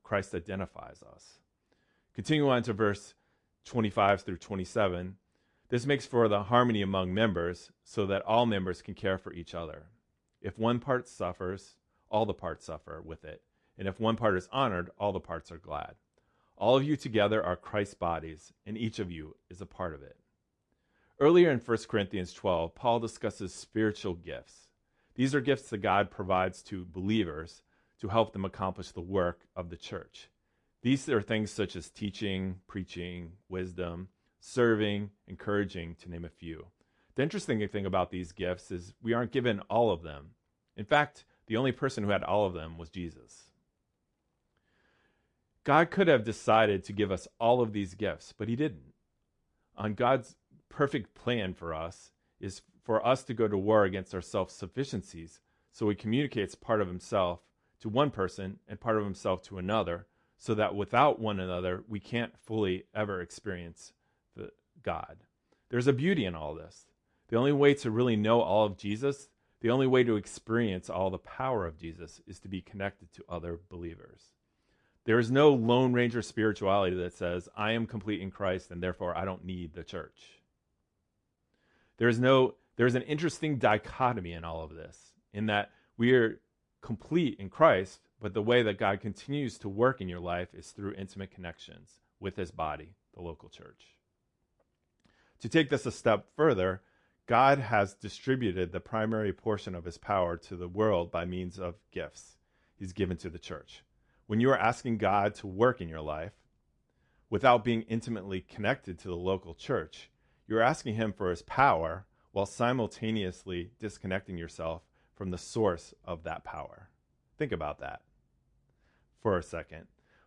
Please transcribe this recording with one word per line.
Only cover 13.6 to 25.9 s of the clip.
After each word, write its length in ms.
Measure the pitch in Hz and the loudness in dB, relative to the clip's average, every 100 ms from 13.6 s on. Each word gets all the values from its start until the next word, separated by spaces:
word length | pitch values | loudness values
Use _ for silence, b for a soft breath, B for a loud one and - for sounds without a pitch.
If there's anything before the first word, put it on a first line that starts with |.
| _ - | _ -8
And 100 | 98 | -6
if 120 | 95 | 0
one 160 | 110 113 | 0 2
part 200 | 110 92 | 2 2
is 140 | - | 0
honored, 380 | 131 131 87 90 - | 0 0 0 -4 -2
all 140 | 104 | -2
the 80 | 92 | -2
parts 320 | - 82 - | -6 -12 -12
are 80 | 82 | -16
glad. 360 | 82 73 - - _ _ _ _ _ - | -10 -10 -10 -16 _ _ _ _ _ -2
All 180 | 107 131 | 4 4
of 80 | |
you 120 | 143 147 | 4 -2
together 480 | 135 107 101 107 | 0 2 4 2
are 120 | 87 90 | 0 -4
Christ's 380 | - 104 101 | -4 -4 -4
bodies, 580 | - 85 80 80 80 - _ 104 | -4 -4 -4 -8 -16 -20 _ -12
and 120 | 110 | -6
each 220 | 117 113 | -6 -4
of 120 | 92 | -8
you 240 | 80 78 - - | -8 -14 -18 -20
is 120 | 92 | -18
a 40 | 95 | -14
part 280 | - 90 | -8 -8
of 80 | 73 | -8
it." 160 | 67 - _ _ _ _ _ _ _ _ _ - | -16 -20 _ _ _ _ _ _ _ _ _ 2
Earlier 320 | 143 175 175 | 6 8 8
in 80 | 123 | 4
First 280 | - 113 - | 2 -2 0
Corinthians 460 | 110 95 101 90 | 0 0 -4 -6
twelve, 400 | - 98 85 82 - | -4 0 0 -2 -2
Paul 240 | 127 117 | 0 2
discusses 540 | 113 - 110 - 95 | 0 -6 -6 -6 -10
spiritual 640 | - - 110 110 104 101 85 | -12 -6 0 0 0 -6 -8
gifts. 540 | 80 64 - - _ _ _ _ _ - | -10 -14 -16 -20 _ _ _ _ _ -2
These 200 | 131 143 | 0 2
are 60 | |
gifts 280 | 127 135 - | 2 0 -2
that 100 | 104 | -2
God 300 | 98 | 2